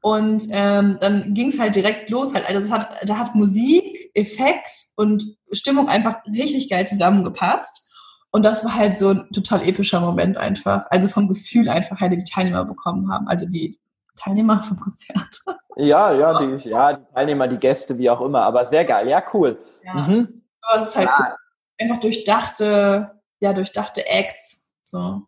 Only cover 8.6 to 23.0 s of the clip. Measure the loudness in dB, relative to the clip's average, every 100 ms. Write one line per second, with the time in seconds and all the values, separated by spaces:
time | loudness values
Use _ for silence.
8.6 | -4 0 0 2 2 2 0 -6 0 0
9.6 | 0 0 0 2 0 0 0 0 -2 -2
10.6 | 0 -2 0 0 2 2 0 -2 0 2
11.6 | 2 0 -2 -2 0 0 -2 -2 0 -2
12.6 | -4 -6 -4 -4 -2 -4 -2 -4 -2 -6
13.6 | -6 -10 _ _ _ _ -2 2 2 2
14.6 | 0 -8 -8 -12 -6 -6 -6 -12 -12 -12
15.6 | _ -2 4 4 4 4 4 2 -2 -4
16.6 | -4 2 2 2 _ -2 0 0 0 2
17.6 | 0 0 -4 0 2 2 0 2 2 2
18.6 | 2 0 2 0 2 0 0 0 0 0
19.6 | -16 _ -10 -4 0 2 0 -6 _ _
20.6 | 0 0 0 0 2 2 2 -4 _ _
21.6 | _ -6 -4 -2 -2 -2 0 0 0 -4
22.6 | 0 2 2 0